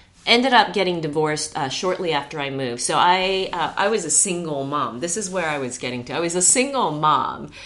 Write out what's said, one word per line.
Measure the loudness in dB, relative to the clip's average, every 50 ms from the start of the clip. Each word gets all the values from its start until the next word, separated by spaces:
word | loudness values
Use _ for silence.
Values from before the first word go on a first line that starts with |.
| -20 _ _ _ 0 2
Ended | 4 4 4 6
up | 6 6 6 6
getting | 2 0 0 0 0 -2
divorced, | -2 -2 0 0 0 0 0 -2 -4 -6 -4
uh, | -4 -4 -4
shortly | -4 -2 -2 -2 -2 0 0 -2
after | -2 -2 -2 -4 -6 -6
I | -6 -4
moved. | -4 -4 -4 -4 -4 -4
So | -2 0 2
I, | 4 6 6 4 4 2 0 0 -2 -2 -4
uh, | -4 -4 -4 -2 -2
I | 0 0
was | 0 0 0 0
a | 0
single | 2 2 2 2 0 -2 -4 -4 -4 -4 -4
mom. | -2 -2 -2 -2 -4 -4 -6
This | -6 -4 -4
is | -4 -6 -4
where | -4 -4 -2 -2
I | -2 -4
was | -4 -6 -6 -6
getting | -6 -6 -6 -6 -6
to. | -6 -4
I | -4
was | -2 -2 0
a | 2
single | 4 4 4 4 2 2 0 0 0 0
mom. | 0 2 4 4 4 4 2 -2 -4 -8 -12 -14 -16 -16 -18